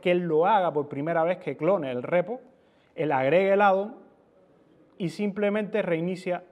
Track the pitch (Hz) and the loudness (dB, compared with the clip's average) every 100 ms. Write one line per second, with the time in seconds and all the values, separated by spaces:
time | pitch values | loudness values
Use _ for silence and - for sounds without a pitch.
0 | 180 180 175 156 180 214 175 147 143 139 | 0 0 2 2 4 4 2 -2 -4 -6
1 | 156 170 165 180 160 131 156 196 139 123 | -2 0 0 -2 -6 -4 0 0 -2 -6
2 | 131 175 180 247 - _ _ _ _ - | -2 0 0 -6 -14 _ _ _ _ -6
3 | 151 135 131 165 196 196 202 190 208 - | -2 0 4 4 4 4 4 2 -2 -10
4 | - _ _ _ _ _ _ _ _ - | -20 _ _ _ _ _ _ _ _ -8
5 | 170 - 208 202 202 208 202 220 180 165 | -8 -4 -4 0 0 0 -2 -2 0 -2
6 | 170 180 185 175 - | -2 -6 -6 -6 -8